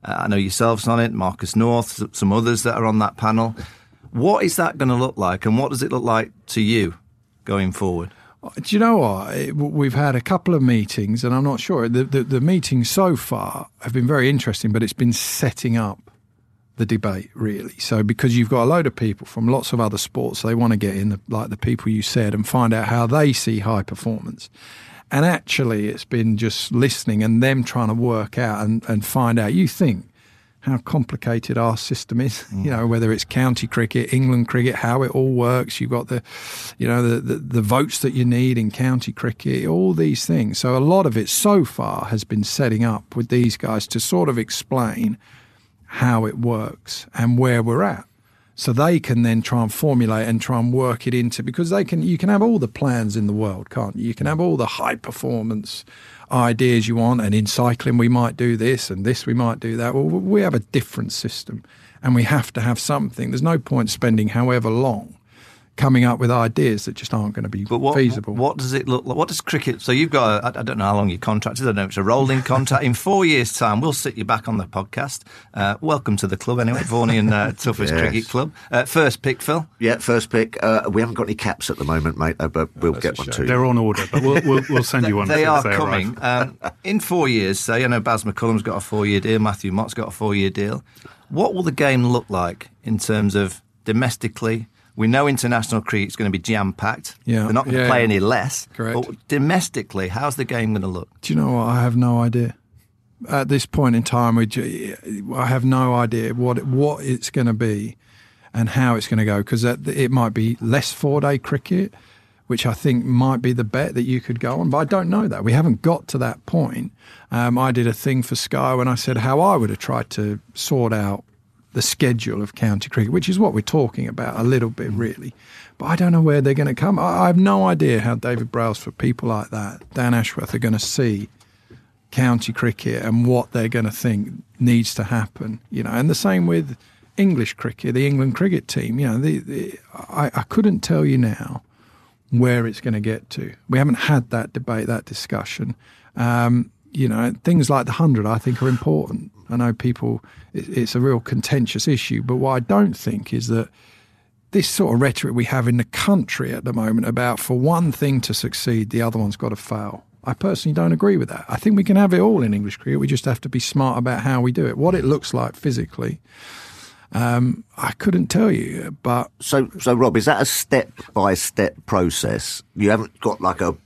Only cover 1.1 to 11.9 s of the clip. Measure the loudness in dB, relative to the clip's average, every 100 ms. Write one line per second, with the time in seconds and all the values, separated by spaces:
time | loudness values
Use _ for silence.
1.1 | 0 -4 -4 -4 2 2 2 0 -8 -10
2.1 | -2 2 2 2 0 0 0 0 2 0
3.1 | 0 0 0 0 -4 -16 -20 _ _ -10
4.1 | -2 2 2 0 0 -2 0 0 2 0
5.1 | -2 -2 0 2 2 0 -2 -4 -2 0
6.1 | 0 -2 _ -8 -2 2 2 0 -4 _
7.1 | _ _ _ -4 -2 -2 -2 -4 -4 -6
8.1 | -14 -20 _ -16 -14 -2 2 4 4 2
9.1 | 0 -6 -6 -4 -4 -4 0 0 2 0
10.1 | 0 0 0 2 2 4 2 0 -4 -2
11.1 | -2 0 0 0 -2 -2 -2 0